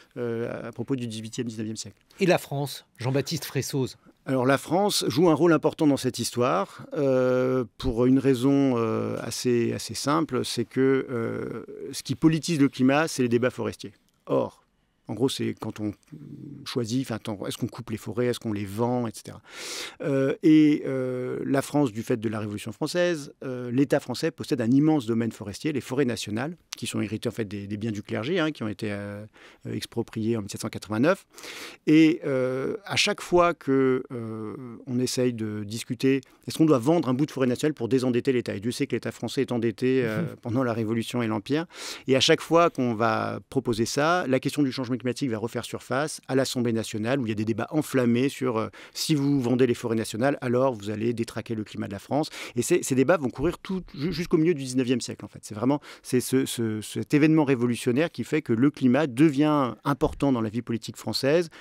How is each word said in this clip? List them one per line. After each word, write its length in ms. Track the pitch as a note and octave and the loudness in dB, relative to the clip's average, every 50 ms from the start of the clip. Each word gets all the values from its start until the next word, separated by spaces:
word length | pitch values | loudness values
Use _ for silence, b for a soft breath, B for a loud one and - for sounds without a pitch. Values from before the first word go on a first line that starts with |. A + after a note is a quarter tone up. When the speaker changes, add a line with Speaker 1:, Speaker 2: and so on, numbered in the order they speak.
| b b b - | b b b -8
Speaker 1:
euh, 500 | A#2+ A#2 A#2 A2+ A#2 A#2+ A#2+ A#2 - A#2 | -6 -4 -4 -4 -4 -6 -6 -8 -10 -12
à 40 | A#2+ | -10
propos 220 | - A#2+ - C#3 | -10 -6 -4 -4
du 120 | C3 A#2+ | -4 -4
dix-huitième, 400 | A#2+ A2 A2 A2 A2+ - - A#2+ | -6 -8 -8 -10 -10 -6 -6 -6
dix-neuvième 300 | A#2 A2 G#2+ A2+ G#2+ A2 | -6 -6 -8 -8 -8 -8
siècle. 200 | - - G#2+ - _ _ _ _ - | -10 -10 -14 -14 _ _ _ _ 0
Speaker 2:
Et 60 | G3 | 2
la 100 | F3 F3+ | 4 4
France, 500 | D3 - - D3 C#3 C#3+ C3+ - - - _ _ - | 2 0 -4 -6 -4 -4 -6 -6 -10 -16 _ _ -6
Jean-Baptiste 480 | A#2 B2 C3+ C#3 C3+ - E3 D3 - | -4 -2 0 0 -2 -2 -4 -8 -6
Fressoz ? 500 | - - C#3 B2 - - C#3 C3 A2+ - _ _ - - _ - | -6 -6 -4 -4 -4 -2 -4 -4 -4 -6 _ _ -20 -20 _ -6
Speaker 1:
Alors 180 | - C3+ C3 B2 | -2 0 2 4
la 140 | C3 C#3 B2+ | 4 4 2
France 480 | - - D3 F3+ G3+ G#3 F3+ - F3+ F3+ | 2 0 0 2 2 2 2 0 0 0
joue 220 | A#2 B2+ F3+ F3 | 2 4 4 4
un 40 | D#3 | 4
rôle 200 | B2+ D#3+ F3+ D#3+ | 6 6 6 6
important 320 | D3 - D#3 A#2+ - E3 | 6 4 2 0 4 4
dans 100 | D3 C#3 | 4 4
cette 220 | B2 - B2+ A#2+ - | 4 0 -2 -2 -2
histoire, 680 | A#2 - - A#2 A#2+ C3 D#3 F#3 G3 - - - A3+ - - | -4 -4 0 0 2 2 2 0 -2 -4 -8 -16 -16 -10 -4
euh, 720 | E3 C#3+ C3+ C3 B2+ B2+ B2+ B2+ B2+ B2+ B2+ C3 C3 B2 G#2+ _ - | 0 2 2 4 4 4 4 4 2 2 2 2 0 -2 -4 _ -6
pour 260 | - C3 A#2 A2 B2 | -4 -2 2 4 6
une 140 | B2+ C3 C3+ | 6 6 6
raison, 560 | A#2+ C3+ C3+ A#2 A#2+ C#3 C#3 C#3 C#3 C3+ B2+ | 6 4 4 4 4 4 4 6 4 4 2
euh, 400 | A#2 A2+ A2 A2 A2 A2 A2 A2+ - - | 2 2 0 0 -2 -2 -2 -4 -6 -6
assez, 500 | - A2+ - - B2 A#2+ A#2+ A#2 A#2 A#2 | -6 -6 -2 0 2 2 2 2 0 -2
assez 220 | A2 - - A2 | -4 -6 -8 -8
simple, 500 | - - C#3 D3 D#3+ D#3+ C3 B2+ A#2+ A2+ | -6 -2 0 0 0 0 0 -2 -4 -2
c'est 220 | - - - A2+ | -2 -2 -4 -4
que, 400 | - - C3 C3 C3+ C3+ C3 - - | -4 0 2 4 4 4 2 0 -2
euh, 560 | - A#2 A2+ A2+ A2+ - - - - A2+ - - - - - G2 C#3 | -6 -4 -4 -4 -6 -6 -6 -8 -8 -10 -12 -14 -14 -14 -12 -10 -10
ce 100 | - - | -10 -6
qui 120 | - C3+ | -6 -4
politise 460 | - - D#3+ D#3+ D#3+ - - E3+ C#3+ | 4 4 4 4 4 -2 -2 2 4
le 80 | C#3 C3+ | 2 2
climat, 400 | - - B2+ C3 C3+ D3 D#3+ D#3+ | 2 4 4 4 4 4 2 0
c'est 140 | - - B2+ | 0 0 0
les 80 | A#2+ | 2
débats 180 | A#2 A#2+ A#2 B2+ | 2 2 2 2
forestiers. 440 | - - A2+ G#2+ G2+ - - G2+ - _ _ _ _ _ _ | -2 -2 -6 -6 -6 -8 -12 -16 -18 _ _ _ _ _ _
Or, 360 | - C3+ C3+ A#2 G#2 - _ _ _ _ _ _ _ _ _ _ - | -2 0 0 0 -2 -6 _ _ _ _ _ _ _ _ _ _ -10
en 40 | A#2+ | -4
gros, 160 | G#2 B2 C3+ | -2 0 0
c'est 240 | - - A#2 A2+ A2 - | 0 -2 -4 -4 -4 -6
quand 220 | - G#2+ G#2 - | -8 -10 -8 -6
on 140 | G#2+ G#2 G2+ _ _ _ - D#3 - - - - - - - F#2+ - | -6 -6 -6 _ _ _ -20 -18 -16 -16 -16 -16 -16 -16 -16 -16 -12
choisit, 340 | - - C3 A#2+ G#2 A#2 C3 C3+ | -6 -4 -4 -2 -2 -2 -2 -2
enfin, 120 | - A#2 G#2 | -2 -6 -8
tant, 280 | - - G#2+ F#2+ G2 | -6 -8 -8 -8 -6
est-ce 100 | - C3+ | -8 -6
qu'on 100 | - - | -6 -6
coupe 220 | A2+ - - A#2+ - | -6 -6 -8 -10 -8
les 80 | A2 | -8
forêts, 300 | G#2 - A#2 G2+ A2 B2 | -8 -8 -8 -4 -2 0
est-ce 120 | B2 A#2+ - | 0 0 -2
qu'on 140 | - A2+ G#2 | -4 -4 -4
les 140 | G2+ G#2 | -4 -4
vend, 400 | G2 G2 G#2+ A#2 A#2 B2 B2 A#2+ | -6 -4 -2 0 0 0 0 -2
et 40 | A2+ G#2+ | -4 -6
cetera. 260 | - - - G2+ F#2+ _ B B B B B B B B B B B - | -10 -14 -16 -16 -18 _ B B B B B B B B B B B -4
Euh, 320 | D#3+ C#3 C3+ C3+ C3+ - - - | -2 0 0 2 0 0 2 6
et, 400 | E3 D#3 D#3 D#3 D3+ D3+ - - | 8 8 8 8 8 6 4 0
euh, 540 | - C3+ C3 B2+ B2+ B2+ B2+ B2+ B2+ C3 C3+ - | -2 -2 -2 -2 -2 -4 -4 -4 -4 -4 -4 -2
la 160 | C3 C3+ C#3 C3+ | 0 0 0 0
France, 300 | - - D3 D3 B2+ G2+ | 0 0 0 0 0 0
du 100 | A2 A2+ | -4 -2
fait 160 | - C3 A2+ | -2 -2 -2
de 100 | G#2+ A2 | -2 -4
la 120 | G#2 A2 | -4 -4
Révolution 320 | G#2 G#2+ G#2 G2+ - A2 G#2+ | -4 -6 -6 -8 -8 -10 -8
française, 600 | - D#3+ D3 - F3 F3 F3 F3 D3+ C#3 - - - - | -6 -6 -4 0 0 2 2 0 -2 -6 -12 -16 -12 -10
euh, 280 | C3+ B2+ B2 B2 B2 | -8 -8 -8 -6 -2
l'État 300 | A#2+ C3 C#3+ C3 - C#3+ | 2 2 2 4 2 0
français 300 | - - A#2+ - - E3 | 0 -2 -6 -2 -2 -4
possède 300 | D3+ - A2 - D#3 A#2+ | -4 -4 -4 -2 -2 0
un 100 | A#2+ A2 | 2 4
immense 360 | B2+ C#3 D3+ D#3 D#3 D3+ A#2 | 4 6 6 6 4 2 2
domaine 260 | G#2+ A#2 A2+ A#2 A2+ A2 | 0 -2 0 0 -2 -4
forestier, 400 | - - G#2 G2 - - D3+ D#3 | -8 -10 -12 -10 -6 -6 -4 -4
les 80 | B2 | -4
forêts 240 | - - C3+ B2 D3 | -6 -4 -2 0 0
nationales, 540 | B2 B2 - - G#2+ G2+ A2+ B2 D#3 F3+ - _ - - | 0 0 -4 -6 -6 -6 -6 -6 -6 -8 -12 _ -16 -14
qui 100 | - - | -10 -10
sont 140 | G#2+ - A2 | -6 -4 -4
héritées 300 | A2 G2+ G#2+ A2 - A#2+ | -4 -4 -4 -6 -6 -6
en 20 | - | -6
fait 140 | - A#2 | -6 -8
des, 200 | G2+ G#2 G2+ G2+ | -6 -6 -10 -8
des 100 | G2+ G#2 G#2 | -8 -8 -6
biens 120 | G#2 A#2 | -6 -6
du 120 | G#2+ G2+ G2+ | -6 -6 -8
clergé, 360 | - A2+ A2 G#2+ C3 F3+ F#3+ | -6 -6 -6 -4 -2 -2 -2
hein, 140 | D#3 D#3 D3+ | -2 -2 -4
qui 100 | - B2+ | -4 -6
ont 60 | A2+ | -8
été, 240 | A2 - - G#2+ G2+ | -6 -6 -6 -6 -6
euh, 320 | G2+ G2+ G2+ G2+ G2+ G#2+ A2 B B B B B B B | -6 -8 -10 -10 -12 -14 -16 B B B B B B B
euh, 60 | A#2 A2+ | -8 -8
expropriés 640 | A2+ - - - A#2 A2+ - - - G#2+ A2 A#2 | -8 -8 -8 -6 -6 -6 -6 -4 -4 -2 0 0
en 60 | A2+ G2+ | -2 -2
mille 80 | G2 | -6
sept 100 | - G#2 | -8 -8
cent 80 | - A2+ | -8 -8
quatre-vingt-neuf. 580 | - A#2+ - - G#2+ G#2+ B2+ D#3+ G3 - - _ B B B B B B B B B B - | -8 -8 -8 -4 0 2 4 4 4 2 -2 _ B B B B B B B B B B 2
Et, 340 | - D3+ D#3+ D#3+ D#3 - - - | 4 6 8 8 6 4 2 -2
euh, 500 | D#3 C3+ C3 B2+ B2+ C3 C3 C3+ - - - - | -2 -2 0 0 0 -2 -2 -4 -4 -6 -6 -6
à 120 | - C#3 | -6 -2
chaque 260 | B2 - G3+ G3+ - - | 0 0 0 0 -2 -4
fois 320 | - F3 F3 E3+ F3 E3 | 2 4 6 6 6 2
que, 480 | - - - C3+ C3+ C3+ C3 B2+ C3 - - - | 0 0 2 4 4 4 4 4 2 -2 -6 -10
euh, 640 | A#2+ A2+ A2 A2 A2 A2 G#2+ G2+ - B2+ A#2+ A#2 - - | -10 -8 -8 -8 -8 -8 -8 -10 -10 -12 -14 -16 -14 -10
on 140 | - B2 B2 | -4 -2 0
essaye 320 | B2+ A#2+ - - B2 B2+ A#2+ | 0 0 0 2 0 0 0
de 320 | A2+ A2 G#2+ G#2+ G#2+ G#2 | -2 -4 -4 -4 -6 -6
discuter, 560 | G2+ G#2+ A#2 - - B2 A2+ - C3 C3+ C3+ - b b b b | -6 -8 -8 -8 -8 -6 0 2 2 2 2 -2 b b b b
est-ce 120 | - - - | -6 0 2
qu'on 80 | D#3+ | 4
doit 120 | D#3 D3+ C3 | 6 6 4
vendre 300 | A2+ C#3+ E3 F3 D3+ C3 | 4 4 2 2 4 0
un 60 | B2+ | 0
bout 100 | B2 D#3 | 0 0
de 60 | - | -2
forêt 160 | - C3+ C3+ | 0 0 0
nationale 260 | B2 B2 A#2 - D#3 D3 | 0 0 0 0 -2 -2
pour 160 | - A#2 G#2+ | -2 -2 0
désendetter 440 | B2 C3 A#2+ B2+ A#2+ B2 - C#3 C3 | 2 2 2 2 0 0 2 2 0
l'État ? 220 | A#2+ A2+ - G#2 | 0 0 -2 -6
Et 60 | G2+ | -4
Dieu 120 | F#2+ A#2+ A#2 | -4 -4 -2
sait 140 | - C#3+ | -2 -4
que 80 | - - | -2 -2
l'État 160 | A2+ - B2+ | -4 -4 -4
français 300 | - - - A2+ - - | -8 -6 -8 -6 -2 -2
est 120 | C3 - B2 | -2 0 0
endetté, 500 | A#2+ A2 A#2 G2+ - B2+ B2+ C3 C3 B2 | 0 0 0 -2 0 0 2 2 2 2
euh, 180 | A2+ A2 G#2+ - - A2 | 0 0 -2 -4 -4 -8
Speaker 2:
<laughs> 100 | - - | -10 -8
Speaker 1:
pendant 200 | B2 A2 C3 C3+ | -4 -2 0 0
la 120 | A#2+ A2+ | 0 0
Révolution 480 | A2+ A2+ G#2 A#2 A#2 A2 - - B2 A#2+ | -2 -2 -2 0 -2 -2 -2 -2 -2 -2
et 40 | |
l'Empire. 380 | A2 A2 G#2+ G2 - C3+ D3+ E3+ B B B B B B B B - | 0 -2 -4 -2 -2 -2 -2 -2 B B B B B B B B 2
Et 60 | B2+ | 2
à 60 | C3+ | 4
chaque 220 | - - D#3+ - - | 6 4 4 2 2
fois 260 | - D#3 E3 E3+ E3 | 2 4 4 4 4
qu'on 240 | - - C3 B2 A#2 | 2 2 0 0 2
va 480 | G#2 A#2 A2+ A2 A2 G#2+ G#2+ A2 A2 G#2 - | 2 2 2 2 0 -2 -4 -6 -8 -10 -6
proposer 380 | - C3+ A#2+ C3 A#2 G#2 A#2 | -4 -4 -2 -2 0 0 0
ça, 400 | - - C#3+ C#3+ D#3+ F3 F3+ F3+ C3 | -2 0 0 2 2 2 0 0 0
la 100 | C3 C3 | 0 0
question 240 | - C#3 - D3 D3 | 0 -2 0 0 0
du 80 | C3 | 0
changement 280 | A2+ - C3 A2+ C3 A#2 | 0 -4 -6 -4 -4 -4
climatique 320 | A2 B2+ A#2 - C#3+ C3+ | -2 -4 -4 -2 -4 -4
va 80 | A2 G#2+ | -4 -2
refaire 260 | G#2 A#2 - A#2+ A2 | -4 -4 -4 -6 -8
surface 560 | - - A2 - - B2 C3 D3+ D#3 - - _ - | -8 -10 -10 -6 -4 -2 -2 -2 -4 -6 -10 _ -2
à 60 | C3+ | 0
l'Assemblée 380 | C3 C3 - - C3 A#2 A#2+ A2+ | 0 0 0 0 -2 0 0 0
nationale, 480 | A2+ G#2+ - - A2 G#2+ A#2 C3 C#3+ | -2 -4 -4 -6 -4 -2 0 0 0
où 60 | B2 | 0
il 20 | G#2+ | -2
y 40 | A2 | -2
a 20 | |
des 100 | G2+ A2 | -2 -2
débats 240 | G#2+ A2+ G2+ A#2 - | -2 -2 -4 -4 -4
enflammés 580 | - D3+ C#3+ - - C3+ B2 A#2+ A#2 A#2+ C3 C#3+ | -2 -2 -2 0 0 2 4 4 4 4 2 0
sur, 280 | - - C3+ B2+ A#2 | -2 -2 -4 -2 0
euh, 120 | A2 G#2+ G#2 B B B B B | -2 -2 -4 B B B B B
si 220 | - - - D#3+ | -6 0 0 2
vous 260 | C#3+ C#3 C#3+ C#3+ C#3 | 2 4 2 2 2
vendez 260 | B2 A#2 B2+ A#2+ C3 | 2 2 4 4 4
les 80 | A#2+ A#2 | 4 2
forêts 220 | - - A#2 A2+ | 0 0 -2 0
nationales, 400 | A2+ G#2+ - - G#2+ A#2+ C#3+ D3 - | 0 -2 -2 -4 -2 0 0 0 0
alors 340 | - B2+ A#2+ B2 C3 C3+ B2+ | -2 0 2 2 2 2 0
vous 160 | G#2+ G2 G#2 | -2 -6 -6
allez 220 | G#2+ G#2+ G#2+ A#2 A#2+ | -6 -2 -2 -2 -2
détraquer 420 | G#2+ A2+ - - A#2 G#2+ - A#2 | -2 -4 -6 -6 -10 -6 -6 -6
le 100 | G#2+ G#2+ | -6 -6
climat 220 | - - G#2 G#2+ | -8 -8 -10 -8
de 60 | G#2+ G2 | -8 -8
la 60 | G2 | -10
France. 300 | - - B2 C#3 D#3 - B B B B B | -8 -4 -2 -2 -2 -2 B B B B B
Et 60 | B2 A#2 | -2 0
ces, 200 | - E3+ - - | 2 2 0 2
ces 120 | - C#3 | 0 2
débats 220 | B2+ C3+ B2+ F3+ | 2 4 4 4
vont 140 | F#3+ C#3+ A#2+ | 2 2 -2
courir 280 | - - C3 E3+ E3+ - | -4 -2 -4 -4 -4 -4
tout 240 | - - F#3+ F#3 F3 - - | -6 -6 -6 -6 -6 -8 -10
ju-, 180 | - C3+ F3+ F3+ | -6 -4 -4 -4
jusqu'au 240 | C#3+ F3 - - | -4 -4 0 2
milieu 180 | E3 D#3 E3+ F3+ | 2 4 4 2
du 100 | C#3 C3+ | 0 -2
dix-neuvième 360 | B2+ B2+ C3 C3 A#2 C3 A#2+ | -4 -2 0 2 2 0 0
siècle, 240 | - - A2 - - | -2 -6 -10 -12 -12
en 40 | - | -16
fait. 120 | - - - | -16 -16 -16
C'est 120 | - G#2+ | -12 -8
vraiment, 260 | G#2 A2 B2+ C#3+ D3 B B B B B | -2 0 2 2 0 B B B B B
c'est 180 | - - B2 | 0 0 0
ce, 260 | A2+ - - C3 C3+ | 0 2 2 0 0
ce, 340 | C3 - - A#2 A2 A2 G#2+ | 0 -2 -2 -2 -2 -2 -4
cet 340 | G#2 - - A#2 A2+ - - | -8 -8 -6 -6 -4 2 2
événement 300 | D3 C#3+ D#3 D#3 D#3+ D3+ | 4 6 6 6 6 6
révolutionnaire 680 | C3 C#3 A#2 A#2+ B2 A#2+ A2 - C3 A#2+ B2+ E3 E3 | 4 2 2 2 0 0 0 0 0 2 2 2 0
qui 140 | - - A#2 | -2 -6 -6
fait 180 | - - D#3 - | -2 -2 -2 0
que 100 | - A#2 | 2 2
le 180 | A2 B2+ D3+ | 4 4 4
climat 360 | - - C3+ B2+ A#2+ C3+ D#3+ | 2 4 4 4 4 4 4
devient 680 | D3 A#2 A#2 D3+ E3 C#3 C3 D3+ D3+ D3+ D4 - - - - - | 2 2 4 4 6 6 4 4 4 4 4 2 0 -2 -4 -2
important 480 | D3 C#3+ - D#3+ C#3+ - - - C#3+ C3+ | -2 -2 2 0 0 0 2 0 2 2
dans 80 | A#2+ | 2
la 100 | A2 A2 | 0 -2
vie 120 | G2 B2 A#2 | -4 -4 -4
politique 340 | - A#2+ A2 - - A2+ | -4 -4 -4 -4 -8 -12
française, 520 | - - A2 G#2+ - - C3 D3+ F3 F3 D#3+ B B | -10 -8 -6 -6 -2 0 2 2 2 2 0 B B